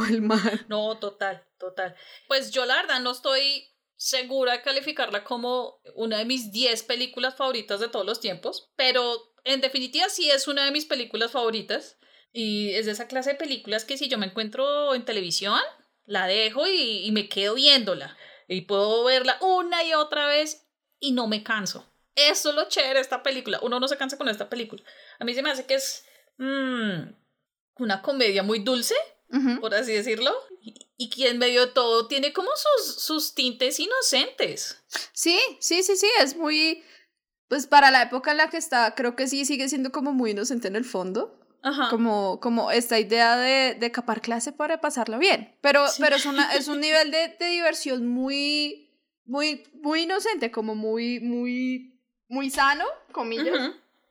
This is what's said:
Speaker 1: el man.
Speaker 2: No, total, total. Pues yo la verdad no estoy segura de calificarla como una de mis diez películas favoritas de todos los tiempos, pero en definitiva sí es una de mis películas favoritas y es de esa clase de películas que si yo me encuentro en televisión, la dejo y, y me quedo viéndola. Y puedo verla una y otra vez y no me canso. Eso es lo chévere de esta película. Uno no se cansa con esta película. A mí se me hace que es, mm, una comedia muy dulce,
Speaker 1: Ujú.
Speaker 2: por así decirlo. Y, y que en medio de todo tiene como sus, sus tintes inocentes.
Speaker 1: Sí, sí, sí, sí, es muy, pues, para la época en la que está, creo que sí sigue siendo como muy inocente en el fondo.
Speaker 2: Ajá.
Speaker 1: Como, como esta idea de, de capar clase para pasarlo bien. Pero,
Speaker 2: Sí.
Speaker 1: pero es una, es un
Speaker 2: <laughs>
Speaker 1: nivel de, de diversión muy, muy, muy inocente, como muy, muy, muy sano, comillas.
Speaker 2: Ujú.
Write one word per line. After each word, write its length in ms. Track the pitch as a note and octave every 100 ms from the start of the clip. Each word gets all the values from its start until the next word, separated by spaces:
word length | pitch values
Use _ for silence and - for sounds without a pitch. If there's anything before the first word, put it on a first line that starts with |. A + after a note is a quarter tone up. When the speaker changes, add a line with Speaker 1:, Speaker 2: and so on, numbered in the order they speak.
| G#3+
Speaker 1:
el 120 | A3+
man. 440 | G#3+ G#3+ G#3 G#3 -
Speaker 2:
No, 300 | G#3+ G#3+ A3
total, 440 | G3+ - G3 F#3 _ -
total. 380 | F#3 F#3 F3+ F3 - - -
Pues 240 | C4+ A3
yo 140 | B3+
la 100 | B3
verdad 240 | D4 E4 B3+
no 120 | B3
estoy 560 | B3+ C#4+ C4 C#4 C#4 - _ _
segura 580 | - - C4 B3+ C4+ B3
de 80 | B3
calificarla 600 | C#4 C4+ C#4+ D4 B3+ G3+
como 560 | - A#3+ B3 B3 A3+ - -
una 220 | - A3+ G#3+
de 80 |
mis 260 | A#3 B3+ G#3+
diez 300 | G#3 B3 A3
películas 520 | - A#3+ B3+ B3 B3+
favoritas 440 | B3+ C4 A#3+ G#3 G3+
de 80 | A3+
todos 180 | A#3
los 140 | F#3+ A#3
tiempos, 520 | G#3+ E3+ A#3 - -
pero 600 | - B3+ B3+ A#3+ A3+ - _
en 180 | B3+ C4+
definitiva 480 | C4 C4+ B3+ D4+ F#4+
sí 200 | F4+ D4+
es 160 | C#4 D4
una 180 | C#4+
de 60 | C#4
mis 140 | D4
películas 460 | D4+ C4+ A3+ A3+ A#3
favoritas 640 | B3+ A3+ A3 - B3 - _ _ _ _
y 400 | A3+ G#3+ G#3 G#3
es 140 | F#3+ G#3+
de 60 |
esa 140 | G#3 A#3
clase 240 | C4 C4+
de 40 |
películas 500 | C#4 D4+ A#3 G3+ G#3+
que 120 | A3 C4+
si 100 | C#4
yo 100 | A3+
me 80 | F#3+
encuentro 680 | A3 G#3+ A#3 C#4 D4 C#4+
en 100 | B3+
televisión, 540 | B3 G#3+ F3 - G3 B3+ C#5 - _ _
la 200 | - G3
dejo 400 | F#3 G#3 G#3+ A#3+ F4+
y, 380 | F#4 A#3+ G3+
y 60 | G3+
me 180 | G#3+ G3+
quedo 240 | G3 G3+
viéndola. 600 | A#3+ C#4+ C4+ G3+ D#3+ C#3 - - - -
Y 140 | F#3
puedo 420 | F3+ G3 G#3 A3+
verla 320 | B3 C4 B3+ F#4
una 440 | F#4+ F#4 F4 E4+
y 100 | E4
otra 320 | D#4 D4+ D4 D4
vez 400 | D4 D#4 - _ _ _ -
y 120 | C#4
no 160 | B3 A3
me 160 | G#3+
canso. 420 | G#3+ G#3+ F3+ - - _ _
Eso 340 | C#4 D4 D4+ D4+
es 60 |
lo 120 | D4 D4+
chévere 280 | F4+ C4
de 60 | C4+
esta 200 | C4 B3+
película. 360 | C#4 B3+ A3 F#3
Uno 180 | A#3 B3
no 80 | C4+
se 100 | C#4+
cansa 200 | C4+ C#4
con 100 | C4
esta 200 | G#3+ G3+
película. 340 | A#3+ A3 G3+ - - - -
A 40 |
mí 80 | A#3
se 60 | B3
me 80 | D4+
hace 140 | C4
que 100 | C4
es, 280 | C4+ C4+ - - _ _ -
mm, 760 | C4 C#4 C4 B3 G#3+ E3+ - - _ _ _ _ _ -
una 240 | A#3 G3
comedia 420 | - C#4 A3 G3
muy 160 | G3 A3+
dulce, 360 | G#3 B3 A#3+ B4+ E5 _ -
Speaker 1:
Ujú. 320 | B3+ C4 B3
Speaker 2:
por 120 | A3
así 200 | G3+ B3
decirlo. 400 | G#3+ A#3 A3 C4 B4 - F#4
Y, 140 | - - - -
y 120 | B3
que 200 | B3 B3+
en 80 | A#3+
medio 280 | B3 B3 B3
de 40 |
todo 360 | C4 A#3+ A3+ A3+
tiene 260 | C#4 C#4+
como 160 | F4 F#4+
sus, 400 | D5+ D5+ C#5+ D#4 -
sus 320 | - D#4 D4+
tintes 460 | - B3+ - C4 -
inocentes. 1040 | F4+ C5 - C4 G4 - F#3 C#3+ - - - - -
Speaker 1:
Sí, 260 | - E4 F#4 C5 C#4+
sí, 220 | - E4+
sí, 120 | F#4
sí, 120 | F#4+ G4+ A#4
es 160 | C4+
muy, 480 | E4 D4+ D4+ D#4+ - - - _ _ _ _ -
pues, 200 | C#4 C4
para 220 | C#4+ C4+
la 120 | C4
época 280 | A#3+ B3+ D4+
en 60 | D4+
la 120 | D#4+
que 80 | E4
está, 360 | - B3 A3+
creo 200 | A3+ A#3+
que 120 | A#3+ C4
sí 180 | C4+
sigue 240 | C#4 C4+ C4+
siendo 220 | C4+ C4
como 180 | D4+ C4+
muy 200 | C4 A3+
inocente 360 | G3+ A#3 A#3+ F#3+
en 80 |
el 100 | G#3
fondo. 520 | B3 F#3 F#3 G3+ G#4+ - _ _
Speaker 2:
Ajá. 260 | C4+ C#4+ A#3+
Speaker 1:
Como, 500 | A#3 A#3 G#3 G3 -
como 320 | A#3+ A#3 -
esta 280 | A3+ A#3+ A3+
idea 380 | G3+ A#3 A#3 A#3+
de, 380 | B3+ C4+ C4
de 160 | G#3 A#3
capar 300 | A#3+ A#3+ A3
clase 300 | - A#3 C#4+
para 300 | - D4+ D#4+
pasarlo 380 | - B3 A3+ A3+
bien. 360 | F#4+ A3+ - _
Pero, 260 | C#4+ C#4+ C#4
Speaker 2:
Sí. 140 | -
Speaker 1:
pero 140 | D4
es 100 | C#4
una, 280 | C#4+ C#4 C#4+
es 120 | C#4 C#4+
un 120 | D4
Speaker 2:
<laughs> 20 |
Speaker 1:
nivel 300 | D4+ D#4 D4+
de, 240 | D#4 E4 -
de 60 | F4
diversión 580 | F4 E4 E4 C#4+ B3+ A#3+
muy, 800 | B3 C4 C#4 C#4+ D4 D4 D4 _ _ _ _
muy, 380 | - C#4 D4+ D4 -
muy 280 | - D4 D#4+
inocente, 460 | E4+ F#4+ A4 F#4 A#3
como 220 | A#3 A3
muy, 440 | G#3+ A3 A3+ A#3+ A#3+
muy, 800 | A#3+ A#3+ B3 B3 B3+ B3+ - _ _ _ -
muy 220 | B3+ C#4
sano, 360 | C#4+ C#4 C#4+ A4 D#5+ _
comillas. 440 | - A3+ A3+ E4
Speaker 2:
Ujú. 200 | D#4+ C4+ - _ _ _